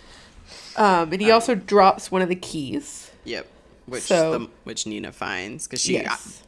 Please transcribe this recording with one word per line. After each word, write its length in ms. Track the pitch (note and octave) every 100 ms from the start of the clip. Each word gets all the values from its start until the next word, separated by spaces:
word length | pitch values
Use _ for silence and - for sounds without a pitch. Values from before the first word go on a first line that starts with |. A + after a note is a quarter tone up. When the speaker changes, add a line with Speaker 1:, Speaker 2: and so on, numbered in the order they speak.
| - - - - - - - -
Speaker 1:
Um, 360 | G#3+ F3 D#3+
and 80 | F#3
he 100 | G#3+
Speaker 2:
Um, 40 | A3+
Speaker 1:
also 200 | A3+ G#3+
drops 560 | - G#3 F#3+ - -
one 100 | F#3+
of 80 | F#3
the 60 | F3+
keys. 760 | - D#3+ C3+ C#3+ - - - -
Speaker 2:
Yep. 240 | - G#2+ - _ _ - -
Which 180 | B2+
Speaker 1:
So 360 | - F3 D#3+ B2
Speaker 2:
the, 80 | A#2 -
which 240 | - A2 A2
Nina 240 | G#2 G2+
finds 560 | - F#2+ F#2 G2 C#3 -
'cause 120 | B2+
she, 140 | -
Speaker 1:
Yes. 480 | - - - -
Speaker 2:
uh, 40 | -